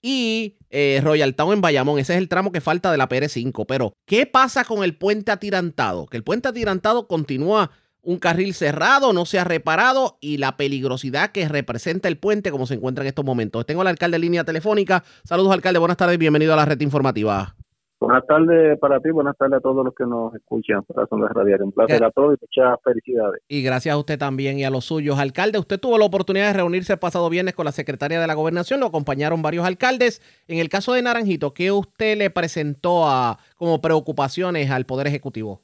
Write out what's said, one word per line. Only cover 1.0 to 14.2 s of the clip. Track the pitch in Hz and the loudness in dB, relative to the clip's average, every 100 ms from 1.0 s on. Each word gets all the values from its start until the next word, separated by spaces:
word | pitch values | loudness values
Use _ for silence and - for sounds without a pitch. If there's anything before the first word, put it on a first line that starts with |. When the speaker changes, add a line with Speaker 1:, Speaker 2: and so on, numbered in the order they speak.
Speaker 1:
Royal | 147 151 139 | 2 2 2
Town | 131 156 | 0 0
en | 208 | 2
Bayamón. | 175 143 135 147 | 2 2 2 0
Ese | 131 | 0
es | 175 | -2
el | 185 | 0
tramo | 175 196 | 0 0
que | 180 | -2
falta | 160 165 185 | -2 -2 0
de | 156 | 0
la | 131 | 0
P | 127 | 0
R | 147 | -2
cinco. | 127 120 - | -4 -6 -6
Pero, | 104 131 113 _ _ | -4 -2 -2 _ _
¿qué | 214 277 | 0 2
pasa | 262 269 269 240 | 2 2 0 -2
con | 214 | -2
el | 185 151 | -2 -2
puente | 190 214 202 | -2 -2 -2
Atirantado? | 202 208 190 175 156 117 87 76 | -4 -2 -2 -2 -2 -2 -2 -8
Que | 120 | -10
el | |
puente | 113 214 262 | -4 -2 -2
Atirantado | 240 214 190 214 240 214 | -4 -4 -2 0 0 0
continúa | 165 147 131 156 214 175 _ _ _ | -4 -2 -2 0 2 0 _ _ _
un | - 175 | -6 -2
carril | 180 165 196 | 0 0 -2
cerrado, | 185 151 147 190 277 269 | -2 -2 0 2 4 4
no | 185 170 | 2 0
se | 180 | -2
ha | |
reparado, | 175 165 160 160 247 269 262 _ | 0 -2 0 2 2 2 0 _
y | 147 143 | -8 -2
la | 135 - | -4 -2
peligrosidad | 139 139 135 127 135 135 269 | -4 -2 -4 -4 -4 -2 -2
que | 202 160 | -2 -2
representa | 147 131 117 - 175 185 | -2 -4 -6 -4 -4 -2
el | 160 | -2
puente | 196 214 196 | 0 0 -2
como | 143 123 | -4 -4
se | 123 | -4
encuentra | 131 135 | -4 -4
en | 135 | -6
estos | 135 139 | -4 -2
momentos. | 123 110 113 120 | -2 -2 -4 -4
Tengo | 160 | -2
al | 185 | -2
alcalde | 170 175 | 0 -2
en | 170 | 0